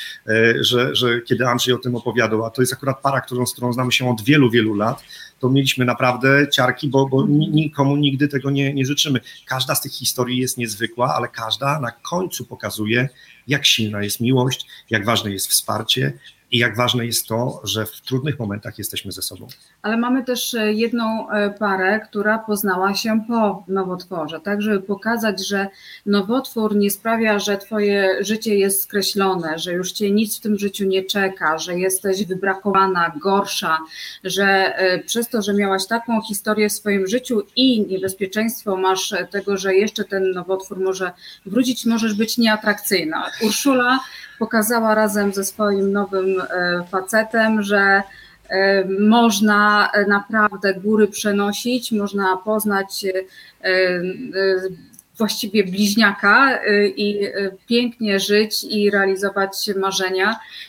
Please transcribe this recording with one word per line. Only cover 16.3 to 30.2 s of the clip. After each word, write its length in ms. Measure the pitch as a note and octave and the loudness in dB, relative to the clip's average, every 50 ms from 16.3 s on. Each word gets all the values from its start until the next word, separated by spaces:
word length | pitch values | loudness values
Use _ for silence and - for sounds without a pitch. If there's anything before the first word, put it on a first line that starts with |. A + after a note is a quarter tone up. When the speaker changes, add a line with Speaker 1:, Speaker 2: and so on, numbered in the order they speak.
| - _ _ - | -20 _ _ -2
Speaker 1:
i 60 | - A#2+ | 0 2
jak 180 | A#2 A#2+ G#2 | 2 2 2
ważne 300 | G#2+ B2 B2 B2 B2 A#2 | 0 0 2 2 0 -2
jest 220 | A#2 A2 - - - | -2 -4 -4 -4 -2
to, 340 | A2 A2+ A#2+ C3+ - - - | -2 -2 -2 -2 -4 -8 -8
że 220 | G#2+ G2+ A2 G#2+ | -6 -4 -4 -4
w 160 | - - - | -4 -8 -14
trudnych 380 | - - B2+ C3 C3 D3+ C#3 - | -10 -4 -4 -2 -2 -2 -4 -4
momentach 380 | A#2 G2+ G2+ G2+ - A2+ G#2+ - | -4 -6 -6 -6 -8 -10 -12 -10
jesteśmy 340 | G2+ - - F2+ - G2 | -10 -10 -10 -10 -10 -10
ze 100 | - - | -10 -10
sobą. 260 | F2+ - - F2 - - - - _ _ _ _ | -10 -10 -10 -12 -18 -20 -20 -20 _ _ _ _
Speaker 2:
Ale 160 | - G#3 A3+ A3+ | -6 -4 -2 0
mamy 260 | A#3+ B3 B3+ C4+ B3 | 0 0 0 0 0
też, 300 | - B3 A#3+ - - - | -2 -4 -4 -4 -4 -4
e, 200 | A#3 G#3+ G#3+ G#3+ | -2 0 0 0
jedną, 560 | G#3+ A3+ A#3 A#3 A#3 A#3 A3 A3 A3 - - | 0 0 0 0 -2 -2 -2 -4 -4 -6 -4
e, 200 | G3+ G#3 G#3 G3+ | -2 0 0 -2
parę, 500 | G3+ - G#3+ G3+ F#3+ F#3 F#3 F#3 G#3 G#3+ | -2 -2 -2 -2 0 0 0 0 0 0
która 400 | G#3 - - G#3 G3+ G#3+ A3 A3 | -2 -6 -6 -2 0 0 0 0
poznała 540 | A3 - G#3 G3+ - G3+ F#3 F#3 F#3 G3 G3 | 0 -2 -4 -2 0 0 0 0 0 0 0
się 300 | G3 - A3+ A3 A3+ G#3+ A3+ | -2 -2 0 0 0 0 0
po 360 | A#3 A3+ A3 G3+ F#3 F#3 - - | 0 2 2 2 0 -2 -6 -4
nowotworze, 720 | F#3+ G3 F#3 F3+ F3+ F3 F3+ - F#3 E3+ D#3 D3+ E3 D#3 | -4 -2 -2 -2 -4 -8 -8 -10 -8 -6 -6 -6 -8 -8
tak, 220 | D#3+ G3+ G#3 G#3 | -6 -4 -2 -2
żeby 180 | G#3 G#3+ G#3+ G3 | 0 0 0 0
pokazać, 680 | F#3+ G3 G3+ F#3+ - A3 A#3 A3+ G#3+ A3 G3 F#3 G3 - | 0 -2 -6 -4 -2 -4 -2 -2 0 -2 -2 -2 -4 -4
że 200 | G3+ G3 G3 G3 - - - - - - - | -4 -4 -4 -4 -8 -14 -20 -20 -20 -10 -2
nowotwór 680 | G#3 G3+ G3+ F#3+ G3 A#3 C4+ B3+ - - A3+ A3 G#3+ G#3 | 0 0 2 2 2 0 -2 -2 -4 -4 -2 -2 0 2
nie 160 | G#3 G3+ G3+ | 2 2 2
sprawia, 480 | G3 - - A3+ A3+ A3+ A3+ A3 G#3 G3+ | 0 -2 -2 -2 0 0 2 2 2 0
że 180 | G3 G#3 G3+ G3 | 0 -2 -2 -4
twoje 680 | - - A3+ G#3+ G#3 G3+ G3+ G3+ G3 F#3+ F#3+ - G3+ | -4 -6 -4 0 0 2 2 2 2 2 2 0 0
życie 320 | G3 A3 G#3+ - A3+ G#3 | -2 -2 -2 -2 0 2
jest 260 | G3+ F#3+ G3 G3 G3 | 2 2 2 0 -2
skreślone, 800 | - - - G#3 F#3+ - - G3+ G3 F#3+ F#3 F3+ E3 D#3+ D#3 E3 | -4 -4 -2 -2 -2 -2 0 0 2 2 0 0 -2 -4 -6 -6
że 140 | F3 F3+ F3 | -6 -4 -4
już 180 | F3+ F3+ F3+ | -4 -4 -6
cię 200 | - - G#3+ G3+ | -6 -2 0 2
nic 260 | G3+ G#3 | 2 2